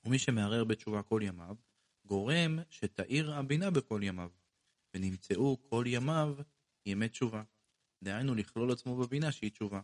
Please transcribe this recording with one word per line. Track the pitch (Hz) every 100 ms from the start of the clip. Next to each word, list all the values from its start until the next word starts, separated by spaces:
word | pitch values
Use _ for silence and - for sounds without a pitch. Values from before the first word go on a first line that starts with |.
"ומי | 113 127
שמערער | - 117 101 117
בתשובה | 110 107 - 107
כל | 101 110
ימיו, | 104 90 85 104 _ _ _ _ 101
גורם | 101 104 165 165 160 165
שתאיר | - 101 - 98 139 151
הבינה | 147 135 151 196
בכל | 160 - 107
ימיו, | 101 90 87 _ _ _ _ _ _
ונמצאו | 92 95 92 - 92 135 131 _
כל | 117 123
ימיו | 123 131 160 151 139 147 _ _ _ 101
ימי | 98 113
תשובה." | - 123 110 107 _ _ _ _ _
דהיינו, | 95 101 135
לכלול | 113 101 - 120
עצמו | 123 127 123
בבינה | 120 139 156
שהיא | 131 107
תשובה. | - 107 98